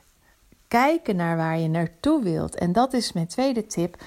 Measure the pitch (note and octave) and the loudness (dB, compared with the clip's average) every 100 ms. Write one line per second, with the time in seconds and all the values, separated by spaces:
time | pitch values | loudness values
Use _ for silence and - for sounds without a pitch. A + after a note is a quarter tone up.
0 | _ _ _ _ _ _ - A#3 C4+ E4 | _ _ _ _ _ _ -2 2 4 2
1 | E4 F#3+ E3+ E3 D#3+ E3 D#3+ D#3+ E3 - | 0 0 0 0 0 0 0 0 -2 -2
2 | C#4+ D#4 G3+ D#3+ D#3 - F3 F3+ C4 B3+ | 0 2 2 -2 -4 -4 0 2 2 0
3 | A3+ F3+ E3 - C4+ A#3 G#3 - F3 - | -2 -4 -4 -2 -2 -2 -4 -4 -4 -6